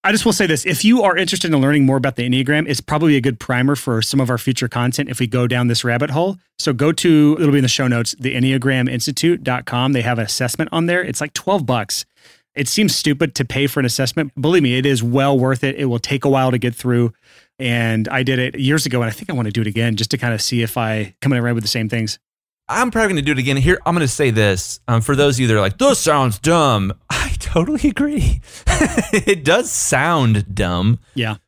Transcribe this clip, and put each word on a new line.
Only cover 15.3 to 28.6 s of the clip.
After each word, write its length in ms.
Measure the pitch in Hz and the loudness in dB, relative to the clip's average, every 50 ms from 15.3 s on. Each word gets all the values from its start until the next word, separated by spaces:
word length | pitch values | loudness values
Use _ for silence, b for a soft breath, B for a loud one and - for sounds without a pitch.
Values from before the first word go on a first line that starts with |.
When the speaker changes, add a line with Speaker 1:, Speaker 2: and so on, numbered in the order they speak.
| 139 131 | 2 2
Speaker 1:
worth 260 | 127 131 135 123 - | 2 2 0 0 -2
it. 120 | 135 135 | -4 -2
It 100 | - 143 | -2 -2
will 120 | 131 120 117 | -2 -2 -2
take 280 | - - 139 131 - | -2 -4 -4 0 2
a 20 | 143 | 2
while 220 | 135 131 131 127 | 2 4 4 2
to 80 | 123 120 | 2 0
get 160 | 123 123 117 | 0 -2 -4
through. 400 | - - 127 120 120 120 117 b b b b b b b b b - | -4 -2 0 2 2 2 0 b b b b b b b b b -6
And 480 | 131 120 117 120 113 113 113 110 107 - | -4 -2 0 0 0 0 0 0 -2 0
I 140 | 135 127 | -2 0
did 160 | 127 131 131 123 | 0 0 0 0
it 200 | 127 127 - - | -2 -4 -4 -2
years 260 | 135 131 147 160 - | 0 0 0 0 0
ago, 160 | 139 123 123 | -2 -2 -2
and 80 | 117 113 | -2 -2
I 40 | |
think 180 | 107 - - - | -4 -8 -10 -6
I 20 | |
wanna 200 | 170 127 113 107 | -4 -4 -4 -2
do 100 | 101 117 | -2 -2
it 40 | 110 | -4
again 300 | 107 101 113 113 117 107 | -2 -2 0 0 0 0
just 140 | 104 113 - | -2 -2 -4
to 80 | - - | -4 -2
kinda 200 | - 120 113 107 | -2 -2 -2 -2
see 220 | - - 123 120 | -4 -2 -2 -2
if 160 | 113 107 - | -2 -2 -2
I 380 | 123 113 110 110 110 104 98 _ _ | -4 -2 -2 -2 -4 -6 -8 _ _
come 100 | - 135 | -2 0
in 60 | 135 123 | 0 0
around 160 | 117 120 120 | 0 0 -2
with 100 | 113 107 | -2 -2
the 40 | 104 | -4
same 200 | - 120 110 107 | -4 -2 -4 -2
things. 300 | 120 117 110 107 - _ _ _ _ _ _ _ _ _ _ - | -2 -4 -4 -4 -8 _ _ _ _ _ _ _ _ _ _ -6
Speaker 2:
I'm 220 | 135 214 254 247 | -2 -2 -2 0
probably 180 | 208 226 220 202 | 0 0 0 2
gonna 120 | 185 151 | 0 0
do 100 | 139 147 | 0 0
it 60 | 147 131 | 0 0
again. 180 | 123 139 139 135 | 0 0 0 2
Here, 200 | 131 170 185 - - | 2 2 2 2 0
I'm 100 | - 170 | -2 0
gonna 140 | 175 156 123 | 0 0 0
say 220 | - - 147 127 | 0 0 0 2
this. 500 | 107 110 107 101 95 92 - - - - _ - | 2 2 2 2 2 0 -4 -10 -12 -12 _ 0
Um, 120 | 117 113 | 0 0
for 120 | 110 - 143 | 2 2 2
those 220 | 135 143 143 131 | 2 4 2 2
of 40 | 120 | 2
you 60 | 131 117 | 2 2
that 80 | 110 | 2
are 40 | 107 | 2
like, 160 | 98 98 101 - | 2 0 0 2
"This 200 | 262 277 262 - | 2 2 2 2
sounds 400 | - 160 151 143 135 120 104 - | 2 2 2 2 2 0 -2 -2
dumb," 560 | - 160 170 170 151 135 117 104 95 92 90 _ | 0 2 2 4 4 4 2 2 0 -2 -4 _
<laughs> 80 | _ - | _ -8
I 240 | - - - - - - | -4 -4 -2 -2 -2 -4
totally 500 | - - - - 170 285 302 - - 294 | -4 -2 0 0 0 0 -2 0 0 0
agree. 520 | 208 - 285 294 294 233 143 - - - B B B B | 0 0 -2 -2 0 0 2 2 0 0 B B B B